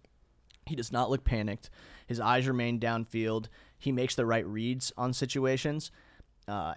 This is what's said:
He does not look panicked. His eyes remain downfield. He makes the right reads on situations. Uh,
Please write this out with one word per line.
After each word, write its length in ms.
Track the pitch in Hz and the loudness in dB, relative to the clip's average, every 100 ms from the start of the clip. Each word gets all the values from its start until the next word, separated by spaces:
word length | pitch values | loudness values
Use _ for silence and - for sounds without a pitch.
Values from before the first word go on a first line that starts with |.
| _ _ _ _ _ - - | _ _ _ _ _ -16 -8
He 100 | 147 | -6
does 160 | 113 | -2
not 180 | 120 120 | 0 2
look 140 | 135 | 2
panicked. 460 | - 113 107 101 - - - - - | 2 2 2 -4 -10 -20 -20 -14 -6
His 120 | 117 | 0
eyes 280 | 110 123 131 | 4 4 4
remain 320 | 123 120 120 | 2 0 0
downfield. 680 | 117 117 110 113 110 110 113 - - - | 0 -2 -2 -2 0 -2 -4 -12 -20 -8
He 140 | 143 | -2
makes 240 | 127 127 - | 0 0 0
the 100 | 117 | 2
right 200 | 113 95 | 2 0
reads 460 | 107 117 127 - - | -2 -2 -2 -4 -2
on 160 | 123 | -2
situations. 800 | 127 131 139 131 131 151 151 - - - - - _ - | 0 -2 2 2 2 0 -2 -6 -12 -20 -20 -20 _ -8
Uh, 260 | 101 80 | -4 -4